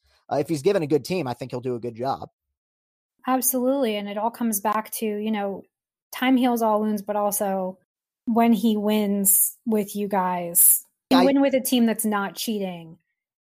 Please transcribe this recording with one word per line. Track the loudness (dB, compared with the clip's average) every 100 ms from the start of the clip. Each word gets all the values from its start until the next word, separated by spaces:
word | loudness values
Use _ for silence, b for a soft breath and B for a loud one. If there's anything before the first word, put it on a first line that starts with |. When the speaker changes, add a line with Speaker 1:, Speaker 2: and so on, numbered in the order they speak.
| _ _ -4
Speaker 1:
uh, | -2
if | -2
he's | 0
given | 2 0
a | 2
good | 0 0
team, | -4 -4
I |
think | -8 -8
he'll | -8
do | -6 -6
a |
good | -8 -6
job. | -6 -6 -10 _ _ _ _ _ _ _ _ _ -4
Speaker 2:
Absolutely. | -2 0 0 0 0 0 -2
And | -6
it | -4
all | -4
comes | -2 -4 -2
back | -2 -2 -4
to, | -6 -6
you | -4 -4
know, | -2 -4 -6 -12 _ _ _ _
time | -4 2 4
heals | 2 2
all | 2 2
wounds, | 0 -2
but | -4 -2
also | -2 -2 -2 -2 -4 -8 _ _ _ _ 2
when | 4 6
he | 4 2 2
wins | 2 2 2 2 2 2 0 -4 -2
with | -2 -2 -4
you | -2
guys, | 0 0 -2 -2 2 2 2 -2 _ 0
and | 4
Speaker 1:
I | 4
Speaker 2:
win | 4
with | 4
a | 2
team | 0 2 2
that's | 0 -2
not | -2 -4 -6
cheating, | -6 -4 -4 -8 -14 -20 _ _ _ _